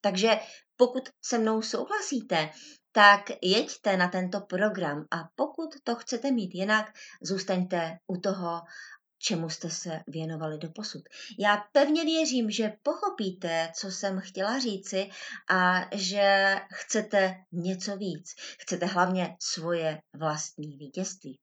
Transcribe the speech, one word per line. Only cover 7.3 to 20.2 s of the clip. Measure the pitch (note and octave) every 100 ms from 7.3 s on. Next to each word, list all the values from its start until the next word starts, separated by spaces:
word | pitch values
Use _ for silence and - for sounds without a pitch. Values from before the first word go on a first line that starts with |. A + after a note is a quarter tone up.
| F#3+ F#3 F#3 F3+ F3+ E3 D#3+ _
u | F3+
toho, | G3 F#3+ F3 E3+ - - - - _ _
čemu | - F3 E3
jste | D#3+ E3
se | - F3+ D#3+ -
věnovali | D#3 D#3+ D#3+ D#3 D#3
doposud. | D#3+ D#3+ G#3+ - - - - A3
Já | G#3 G#3 -
pevně | C#4+ D4 D#4 D#4+
věřím, | D#4+ D4+ B3 A3
že | G3+ G#3+ G#3+
pochopíte, | - E4 G4+ F#4 G3 F3+ E3+ E3 E3 E3
co | G3
jsem | F#3 G3 F#3+
chtěla | - - G3 C4
říci | B3 F#3+ - F#3+ G3+ - - - -
a | F#3 F3+ F#3 -
že | G#3 F#3 G3+ G3 G3 G3 D4 -
chcete | - - A3 G#3+ G3+ F#3+ F#3 _
něco | F3 F3 F#3 G3 G3
víc. | G3 D#3 - - - -
Chcete | - - -
hlavně | F3+ F3+ F#3 E3+ -
svoje | - - E3 E3+ D#3+ D3+ _
vlastní | C#3+